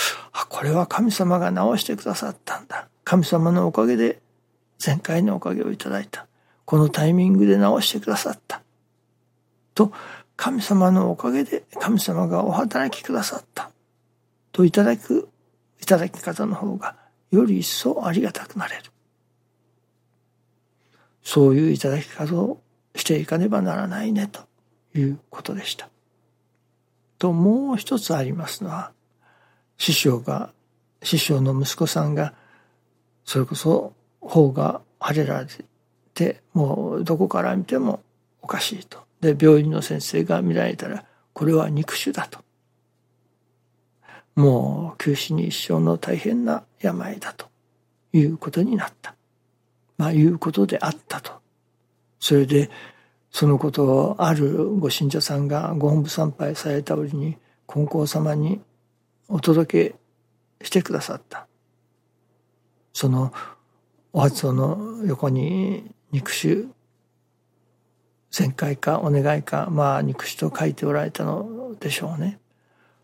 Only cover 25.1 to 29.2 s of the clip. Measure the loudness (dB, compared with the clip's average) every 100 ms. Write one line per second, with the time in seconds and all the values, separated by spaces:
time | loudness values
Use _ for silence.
25.1 | -2 _ -16 -10 -10 -8 -12 -14 _ _
26.1 | _ _ _ _ _ _ _ _ _ _
27.1 | -4 0 4 4 4 0 -4 -2 -4 -2
28.1 | -2 -2 -6 -8 -10 -10 -10 -12 _ _
29.1 | _